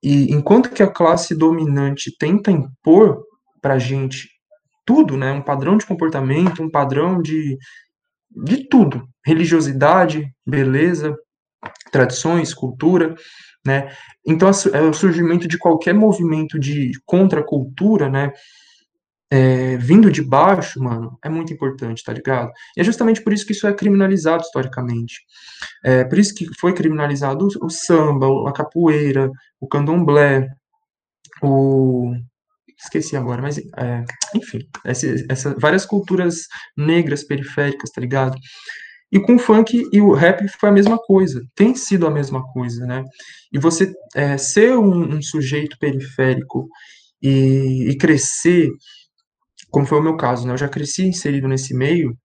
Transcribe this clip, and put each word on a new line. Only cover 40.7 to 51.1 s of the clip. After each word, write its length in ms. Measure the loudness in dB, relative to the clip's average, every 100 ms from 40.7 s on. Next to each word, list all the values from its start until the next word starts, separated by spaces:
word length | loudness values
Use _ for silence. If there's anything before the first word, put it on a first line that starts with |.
mesma 260 | 4 4 0
coisa, 460 | 2 2 2 -4 -12
tem 200 | 0 2
sido 320 | 2 -2 0 0
a 40 |
mesma 340 | -2 -4 -6 -8
coisa, 340 | -8 -8 -8 -8
né? 180 | -8 -10 _ -20 -20 _
E 60 | 0
você, 340 | 0 2 -2 -4 -10
é, 240 | -4 -2 -2
ser 380 | -2 2 4 4
um, 400 | 4 2 0 -4
um 60 |
sujeito 540 | -4 -6 -4 -4 -6 -6
periférico 880 | -4 -4 -8 -2 0 0 -4 -8 -10 -18 -20 -20 _ _
e, 680 | 0 2 4 2 0 -2 -2
e 60 | 0
crescer, 720 | 2 2 0 -2 2 2 2 -4 _ -20 _ _ _ _ _ _ _
como 160 | -2 0
foi 120 | 0
o 40 |
meu 140 | 0 -2
caso, 300 | -2 -4 -4
né? 60 |
Eu 40 | -6
já 100 | -6
cresci 380 | -8 -10 -4
inserido 420 | -4